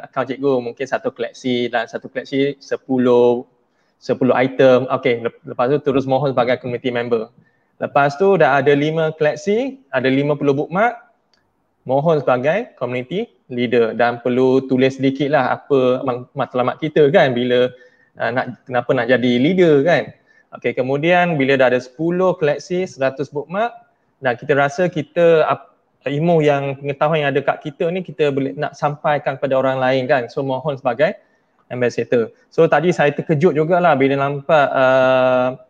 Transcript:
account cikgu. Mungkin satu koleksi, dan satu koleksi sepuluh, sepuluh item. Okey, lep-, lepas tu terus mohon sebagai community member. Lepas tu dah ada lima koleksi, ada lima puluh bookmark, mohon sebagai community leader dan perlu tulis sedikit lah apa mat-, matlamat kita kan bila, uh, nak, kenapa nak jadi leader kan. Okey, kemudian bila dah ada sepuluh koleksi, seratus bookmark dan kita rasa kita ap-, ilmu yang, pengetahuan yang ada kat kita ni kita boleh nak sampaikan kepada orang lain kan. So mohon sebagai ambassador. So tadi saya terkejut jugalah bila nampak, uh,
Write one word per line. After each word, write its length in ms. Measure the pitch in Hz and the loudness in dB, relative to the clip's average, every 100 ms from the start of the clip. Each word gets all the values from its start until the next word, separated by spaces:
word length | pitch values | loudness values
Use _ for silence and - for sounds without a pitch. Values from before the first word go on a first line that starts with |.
account 240 | - - 127 | -8 -8 -6
cikgu. 320 | 131 139 131 | -4 -2 -2
Mungkin 240 | 120 117 | -4 -8
satu 240 | 135 120 131 | -6 -6 -4
koleksi, 640 | - 117 - 131 123 120 | -6 -8 -8 -4 -2 -2
dan 160 | 117 113 | -4 -6
satu 240 | 117 - | -10 -12
koleksi 480 | 127 - 139 139 139 | -12 -6 -2 -2 -4
sepuluh, 880 | - 117 - 127 123 123 120 120 127 _ _ _ _ _ | -8 -10 -4 0 2 4 4 0 -4 _ _ _ _ _
sepuluh 400 | - 127 127 117 | -6 0 2 2
item. 480 | 135 - 131 127 131 | 0 4 4 4 2
Okey, 320 | 131 131 117 | -2 -2 -2
lep-, 160 | 117 - 139 | -4 -8 -10
lepas 240 | 120 127 | -4 0
tu 60 | 147 | 0
terus 240 | 143 131 | 0 -2
mohon 300 | 135 131 139 | 0 -2 0
sebagai 260 | 123 120 123 | 0 0 -2
community 320 | 127 120 131 | -4 -6 -4
member. 400 | 120 120 117 110 _ _ _ _ - | -4 -2 -4 -4 _ _ _ _ -10
Lepas 400 | 127 - 143 143 | -4 0 0 2
tu 160 | 196 190 | 2 4
dah 240 | 147 139 | 4 4
ada 140 | 135 143 | 2 2
lima 400 | 147 160 156 160 | 2 -2 -2 -2
koleksi, 640 | 151 - - 214 269 269 _ | -2 -2 -2 -2 -4 -8 _
ada 220 | 131 127 | -4 0
lima 260 | 135 143 143 | 0 0 0
puluh 160 | 143 | 0
bookmark, 400 | 139 147 180 233 - - _ _ _ _ _ _ _ - | -2 -2 -2 -2 -2 -12 _ _ _ _ _ _ _ -4
mohon 320 | 135 156 156 | -2 0 0
sebagai 560 | 131 123 135 185 247 - | 2 0 0 -2 -4 -8
community 560 | 123 127 123 175 233 _ - | -8 -6 -6 -6 -8 _ -10
leader 480 | 123 123 123 113 110 | -4 0 2 2 2
dan 240 | 117 120 | 0 0
perlu 400 | 127 123 131 131 131 | -2 2 2 2 0
tulis 320 | 127 131 170 | 2 0 0
sedikit 320 | 135 135 139 | -2 0 0
lah 240 | 147 127 120 | 0 0 -4
apa 480 | - 139 127 127 | -2 0 2 0
mat-, 240 | 135 123 123 143 | -2 -6 -8 -8
matlamat 400 | 120 123 123 - | -4 -2 -2 -4
kita 240 | 156 165 147 | -2 2 4
kan 240 | 180 143 | 4 2
bila, 400 | 120 123 123 123 - - _ _ - | 2 0 2 0 -4 -20 _ _ -8
uh, 100 | 120 123 | -4 -4
nak, 240 | 123 113 - | -6 -10 -8
kenapa 220 | 123 123 | -4 -2
nak 160 | 131 117 | -2 0
jadi 240 | 123 123 123 | 0 2 2
leader 400 | 139 185 170 147 | 2 4 4 4
kan. 320 | 151 151 110 - _ _ _ - | 4 0 -2 -10 _ _ _ -10
Okey, 160 | 127 | -6
kemudian 640 | 120 127 143 160 180 175 156 | -4 -2 -2 2 2 2 0
bila 220 | 131 139 | 2 2
dah 160 | 127 | 2
ada 60 | 127 | 2
sepuluh 500 | 127 - 165 180 185 170 | -2 -6 -4 0 0 0
koleksi, 500 | 147 143 - 180 185 | -2 -4 -4 -6 -6
seratus 400 | - 135 135 143 | -4 -4 -4 -8
bookmark 480 | 143 135 190 233 233 _ _ _ _ | -10 -8 -6 -6 -8 _ _ _ _
dan 160 | 131 117 | -4 -4
kita 160 | - 143 | 0 0
rasa 320 | 143 - 180 | 0 0 -2
kita 560 | 165 143 - 170 160 | -4 -6 2 4 4
ap-, 300 | 151 139 - _ _ _ 131 | 2 -2 -8 _ _ _ -8
ilmu 320 | 143 170 170 | -2 2 2
yang, 400 | 147 139 139 135 | 4 2 -2 -6
pengetahuan 460 | 139 139 151 160 143 | -8 -2 0 0 0
yang 40 | |
ada 80 | 139 | 0
kat 220 | 160 - 156 | -2 -4 -6
kita 260 | - 170 | -6 -4
ni 80 | 185 | -4
kita 320 | 175 147 147 | -8 -2 -2
boleh 240 | 135 135 139 | 0 -4 -4
nak 160 | 143 - | -8 -4
sampaikan 580 | 151 147 160 147 147 139 | -4 -2 -2 -2 -2 -4
kepada 220 | 139 131 | -2 0
orang 240 | 131 131 | 0 0
lain 260 | 127 135 127 | 0 0 0
kan. 140 | 143 117 | 0 -2
So 80 | - | -6
mohon 380 | 135 131 151 135 | -4 -4 -6 -4
sebagai 400 | 127 117 160 - _ _ _ _ - | -4 0 0 -2 _ _ _ _ -12
ambassador. 640 | 123 120 117 117 123 113 - _ | -4 -2 -2 -2 0 -2 -6 _
So 160 | - 156 | 0 2
tadi 240 | 147 170 | 2 2
saya 160 | 170 147 | 2 0
terkejut 480 | 147 - 156 175 143 | -2 -2 0 2 2
jugalah 400 | 156 180 175 139 | 0 2 2 4
bila 240 | 135 139 | 2 0
nampak, 440 | 139 143 139 160 139 | -2 -4 0 2 2
uh, 880 | 131 131 131 131 131 127 127 127 127 _ | 2 2 4 4 4 2 2 0 -4 _